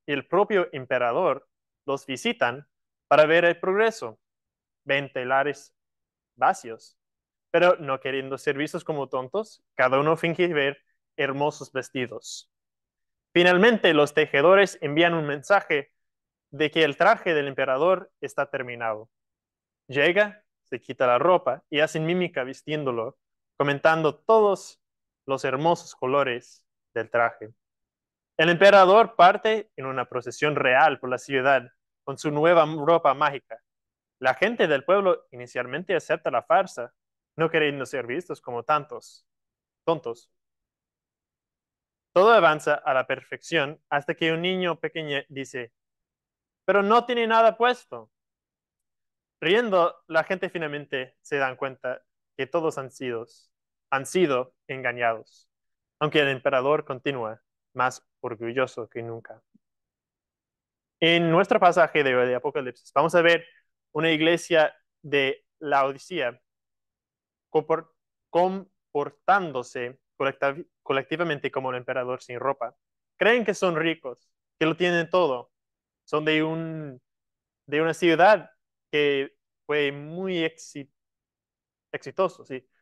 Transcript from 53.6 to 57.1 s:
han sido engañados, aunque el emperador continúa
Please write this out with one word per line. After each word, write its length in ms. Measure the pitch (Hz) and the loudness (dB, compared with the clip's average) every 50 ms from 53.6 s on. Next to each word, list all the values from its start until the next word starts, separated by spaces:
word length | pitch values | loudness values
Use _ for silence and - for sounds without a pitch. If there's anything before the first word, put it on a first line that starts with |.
| _ _ _ _ _ _ | _ _ _ _ _ _
han 160 | 135 135 135 | -4 -4 -4
sido 480 | - - 185 180 147 135 123 127 - _ _ _ | -2 0 0 2 2 0 -2 -4 -6 _ _ _
engañados, 840 | - 135 131 127 123 120 120 120 117 113 110 110 _ _ _ _ _ _ _ _ _ _ _ _ _ _ _ | -14 -12 -6 -6 -6 -4 -2 -2 -2 -2 -2 -8 _ _ _ _ _ _ _ _ _ _ _ _ _ _ _
aunque 220 | 151 151 - 156 | -4 0 0 0
el 80 | 143 139 | 0 0
emperador 540 | 135 127 - 139 135 127 127 139 151 151 147 | -2 -2 -2 -2 0 0 2 0 0 0 -2
continúa 600 | - 139 123 - 151 | -8 -12 -6 -6 -6